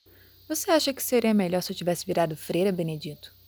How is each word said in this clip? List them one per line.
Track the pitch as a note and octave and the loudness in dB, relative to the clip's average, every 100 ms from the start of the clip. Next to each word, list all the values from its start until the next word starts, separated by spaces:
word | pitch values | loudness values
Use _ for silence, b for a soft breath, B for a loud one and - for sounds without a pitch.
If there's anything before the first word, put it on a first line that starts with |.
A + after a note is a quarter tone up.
| _ b b b - | _ b b b -8
Você | D#4 - | -6 2
acha | D#4+ C#4+ | 2 2
que | C4+ | -2
seria | - B3 A3+ | 0 2 4
melhor | G#3+ F3+ F3+ | 4 4 0
se | F3 | -2
eu | F#3+ | -4
tivesse | E3+ E3+ - | -2 -2 -2
virado | F3+ E3 D#3 | 0 0 -2
freira, | - E3+ G3 | -4 0 0
Benedito? | F3+ E3 D#3 D3 D3 - - | 0 -4 -6 -10 -14 -18 -20